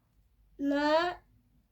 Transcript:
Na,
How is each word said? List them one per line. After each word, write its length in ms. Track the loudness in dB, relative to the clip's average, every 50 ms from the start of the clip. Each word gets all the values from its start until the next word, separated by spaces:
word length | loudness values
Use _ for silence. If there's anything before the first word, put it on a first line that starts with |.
| _ _ _ _ _ _ _ _ _ _ _ -6
Na, 580 | -4 -2 0 0 2 2 2 2 2 0 -4 -8 -14 _ _ _ _ _ _ _ _ _